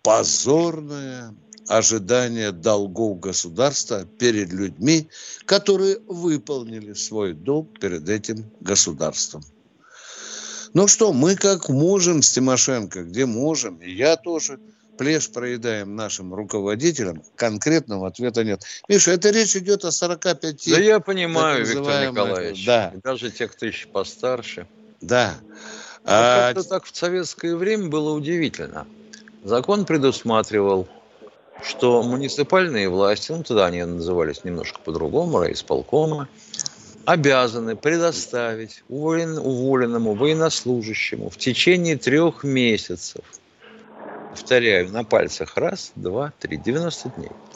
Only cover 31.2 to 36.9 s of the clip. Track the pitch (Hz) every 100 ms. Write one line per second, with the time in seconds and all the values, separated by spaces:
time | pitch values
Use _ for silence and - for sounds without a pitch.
31.2 | - _ _ - - - 123 120 117 127
32.2 | 139 - 139 185 180 117 95 90 98 104
33.2 | - 165 156 110 90 87 87 87 82 87
34.2 | 78 - 90 85 - - - 80 78 117
35.2 | 175 120 85 - - 69 - 143 156 151
36.2 | 139 - - - - - -